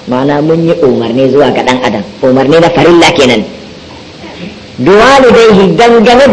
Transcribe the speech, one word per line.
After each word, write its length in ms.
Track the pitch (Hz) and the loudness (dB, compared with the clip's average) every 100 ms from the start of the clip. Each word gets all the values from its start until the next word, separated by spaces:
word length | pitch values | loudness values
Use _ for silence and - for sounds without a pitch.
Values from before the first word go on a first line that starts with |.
| - | -8
ma'ana 340 | 123 139 147 | -4 -2 -2
mun 200 | 156 165 165 | -2 -2 -2
yi 60 | 170 | -2
umarni 480 | 135 117 113 120 135 | -2 -2 -4 -2 0
zuwa 200 | 139 127 | 0 0
ga 100 | 113 | -2
ɗan 160 | 117 127 | -4 -4
adam, 200 | 127 107 98 - | -4 -6 -10 -6
umarni 360 | 131 131 135 160 | -2 0 0 2
na 100 | 170 | 0
farilla 400 | 170 165 175 - | 0 2 2 2
kenan. 320 | - 254 220 196 - - - - - - - - - - - - - | 0 0 -2 -6 -14 -20 -20 -20 -20 -20 -20 -20 -18 -18 -18 -18 -4
Biwalidayhi, 960 | 131 202 240 277 254 220 226 196 190 165 | 0 2 4 4 4 4 4 2 2 2
dangane 500 | 233 233 214 240 277 | 2 2 2 2 4